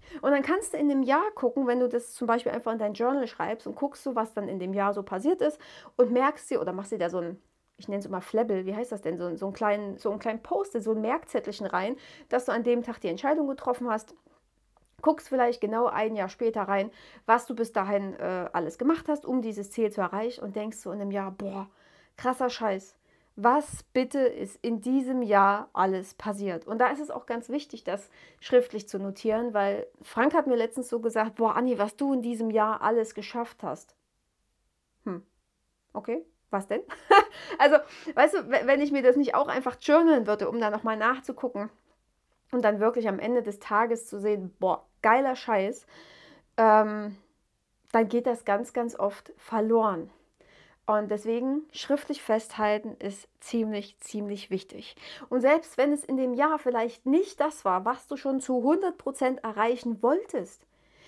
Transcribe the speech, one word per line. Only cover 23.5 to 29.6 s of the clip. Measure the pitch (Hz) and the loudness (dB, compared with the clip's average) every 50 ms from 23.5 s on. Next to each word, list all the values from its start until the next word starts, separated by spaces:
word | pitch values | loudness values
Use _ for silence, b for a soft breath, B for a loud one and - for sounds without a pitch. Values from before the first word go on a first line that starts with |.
| 254 294 294 - - - - _ - | 4 4 2 -2 -8 -16 -14 _ -2
bitte | 254 254 254 - 277 | 0 0 0 0 2
ist | 262 240 - - 196 196 - - - | 2 2 0 -2 -6 -10 -10 -8 -4
in | 233 233 214 | -4 -4 -4
diesem | 196 247 262 277 254 254 262 254 | -2 0 0 0 0 0 -2 -2
Jahr | 240 202 202 196 196 196 202 208 - - - | 2 4 6 6 6 6 4 2 -2 -4 -2
alles | - 185 190 190 185 190 - - | 0 2 2 0 -2 -4 -8 -14
passiert?" | - - 214 202 202 202 190 175 165 - | -10 -6 -6 -6 -4 -4 -4 -4 -6 -6
Und | - 220 220 | -4 0 2
da | 247 262 | 2 2
ist | 285 277 | 2 0
es | 302 294 | -6 -8
auch | - 240 - - | -8 -8 -6 -6
ganz | 233 240 233 - | -6 -6 -6 -6
wichtig, | 247 285 285 - - 226 - | -6 -6 -6 -8 -12 -12 -8
das | 175 185 202 - b b b b b b b | -6 -6 -6 -8 b b b b b b b
schriftlich | - - 254 247 247 - - 214 208 - | -2 4 4 4 4 4 0 -10 -8 -8
zu | - 190 | -8 -6
notieren, | 196 196 196 - - 220 214 226 240 240 208 | -6 -8 -8 -4 -2 0 0 0 -2 -2 0
weil | 208 | 0